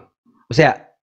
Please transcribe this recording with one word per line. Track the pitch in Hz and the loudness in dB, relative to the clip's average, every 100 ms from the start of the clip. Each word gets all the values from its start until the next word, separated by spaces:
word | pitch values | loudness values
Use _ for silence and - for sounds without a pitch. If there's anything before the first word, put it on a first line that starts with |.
| - _ _ _ - | -20 _ _ _ -8
o | |
sea, | 120 143 - - _ | 0 0 -2 -16 _